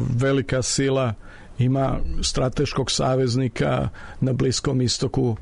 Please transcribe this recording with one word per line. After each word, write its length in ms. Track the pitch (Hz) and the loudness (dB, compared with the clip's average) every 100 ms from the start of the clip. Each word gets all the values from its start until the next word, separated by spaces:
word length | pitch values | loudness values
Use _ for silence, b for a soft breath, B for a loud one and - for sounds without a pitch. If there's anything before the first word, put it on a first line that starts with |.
| 127 120 | 0 2
velika 440 | 135 139 - 131 | 2 2 2 -2
sila, 520 | 113 - 135 135 123 - B B B - | 0 0 2 2 0 -2 B B B 0
ima 400 | 127 135 135 - - - | 2 2 2 0 0 0
strateškog 680 | - 139 131 - 139 139 123 | 0 0 0 0 -2 -2 -2
saveznika 1000 | - 135 131 131 123 127 - 143 127 131 B B - | 0 0 2 2 2 0 0 0 0 -2 B B -2
na 140 | 131 | 0
Bliskom 480 | 123 135 - 143 131 | 2 0 0 0 0
istoku, 540 | 123 - 131 139 127 104 | 0 0 -2 0 0 0